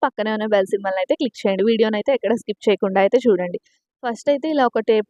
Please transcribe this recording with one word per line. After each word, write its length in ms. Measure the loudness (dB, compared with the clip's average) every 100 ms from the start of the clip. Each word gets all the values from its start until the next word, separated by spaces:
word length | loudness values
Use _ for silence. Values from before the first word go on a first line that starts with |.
పక్కనే 300 | -2 -4 -4
ఉన్న 140 | -2 0
బెల్ 220 | 0 0
సింబల్ని 300 | -2 -2 -4
అయితే 140 | -2 -2
క్లిక్ 200 | -4 -4
చేయండి. 240 | -2 0 0
వీడియోని 320 | 2 0 0
అయితే 120 | -2 -2
ఎక్కడ 200 | 0 -2
స్కిప్ 240 | -4 -4 0
చేయకుండా 360 | 0 0 2
అయితే 180 | 2 2
చూడండి. 380 | 2 0 0 -8 _ _ _ _
ఫస్ట్ 260 | -10 -6 -2
అయితే 200 | -2 0
ఇలా 140 | 0 0
ఒక 180 | 0 0
టే-, 160 | 0